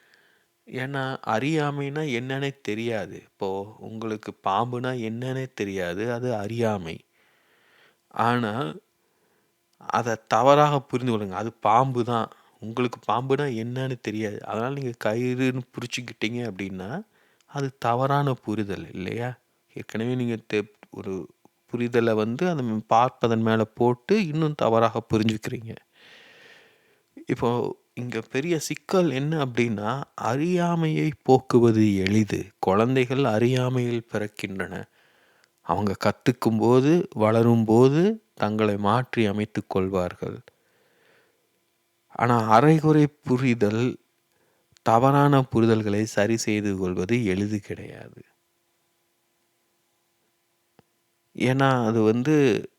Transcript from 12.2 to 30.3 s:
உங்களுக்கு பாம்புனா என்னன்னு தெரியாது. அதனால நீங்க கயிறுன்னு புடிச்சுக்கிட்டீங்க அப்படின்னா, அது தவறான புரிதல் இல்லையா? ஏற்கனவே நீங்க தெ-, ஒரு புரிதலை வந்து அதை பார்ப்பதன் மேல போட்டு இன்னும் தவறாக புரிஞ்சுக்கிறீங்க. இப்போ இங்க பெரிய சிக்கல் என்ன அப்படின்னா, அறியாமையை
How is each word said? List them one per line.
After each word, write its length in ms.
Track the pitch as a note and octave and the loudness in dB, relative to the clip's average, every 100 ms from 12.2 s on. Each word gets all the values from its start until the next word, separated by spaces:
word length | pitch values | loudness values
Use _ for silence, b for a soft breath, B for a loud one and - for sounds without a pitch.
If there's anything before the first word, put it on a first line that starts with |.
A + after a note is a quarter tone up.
| A2 b b b | -4 b b b
உங்களுக்கு 540 | G#2+ A2+ B2 - - | -10 -4 -4 -4 -2
பாம்புனா 340 | A2 C3 C3+ C#3+ | -2 0 -2 -2
என்னன்னு 500 | A2+ A#2 B2+ C3 B2 | -4 -6 -6 -6 -6
தெரியாது. 440 | A2+ G#2+ G#2+ G#2+ - | -6 -6 -6 -8 -8
அதனால 280 | G#2+ B2 | -6 -4
நீங்க 200 | C#3 C3 A2+ | -6 -8 -4
கயிறுன்னு 580 | G#2+ A2+ B2 B2+ C3 B2+ - | -2 -2 -2 -2 -2 -2 -8
புடிச்சுக்கிட்டீங்க 760 | - A#2+ B2 A#2 - A2 A#2+ A#2+ | -12 -10 -10 -10 -8 -6 -6 -8
அப்படின்னா, 560 | F#2+ G2 F#2 F#2 D#3+ A3 b b b b C#3+ | -8 -8 -8 -10 -10 -12 b b b b -8
அது 220 | C#3 - | -6 -4
தவறான 560 | A#2 A#2+ C3+ C#3 C#3 | 0 0 2 2 0
புரிதல் 600 | B2+ - G#2+ G2+ F2+ D#2+ | -2 -4 -4 -4 -6 -10
இல்லையா? 460 | - F#2 A2 B2 B2 _ _ _ | -10 -8 -6 -8 -10 _ _ _
ஏற்கனவே 420 | G#2 - A2 A#2 B2+ | -16 -10 -6 -4 -2
நீங்க 220 | A#2+ A2+ - | -4 -6 -4
தெ-, 180 | G#2+ G#2 _ - | -4 -4 _ -20
ஒரு 400 | - G#2 F#2 - _ _ _ _ | -14 -8 -8 -10 _ _ _ _
புரிதலை 420 | A#2+ A#2+ A#2+ A#2 | -6 0 2 2
வந்து 360 | G#2+ G#2+ B2 F3+ | 2 0 -2 -2
அதை 160 | D#3+ A#2+ A2 - | -2 -2 -4 2
பார்ப்பதன் 540 | A#2 B2+ - A#2 A2+ | 2 2 2 0 2
மேல 220 | A2+ A2 | 2 2
போட்டு 640 | G#2+ - A#2+ B2 - G#3+ E3+ | 0 0 0 0 0 0 0
இன்னும் 280 | D3+ D#3 D3 | -2 -2 0
தவறாக 460 | A2+ A2+ A2+ A2+ - | 2 4 2 0 -2
புரிஞ்சுக்கிறீங்க. 640 | A2 A2 G#2+ A#2 B2 A2 - _ B B B B B B B B B B B B - - | 0 0 -2 -6 -10 -12 -16 _ B B B B B B B B B B B B -14 -6
இப்போ 500 | B2 A#2+ A#2+ G2 - _ | -2 0 0 -4 -8 _
இங்க 280 | - B2 A2+ | -12 -8 -8
பெரிய 380 | - C3 E3 D#3+ | -6 -4 -2 -2
சிக்கல் 500 | - D#3 - F#3+ E3+ | -4 -10 -2 2 2
என்ன 360 | C3 C#3+ D#3+ C3 | 0 -2 -2 -2
அப்படின்னா, 580 | A#2+ A#2+ G#2 G#2 C3+ - - | 0 0 0 -4 -6 -8 -6
அறியாமையை 960 | G#2+ | -4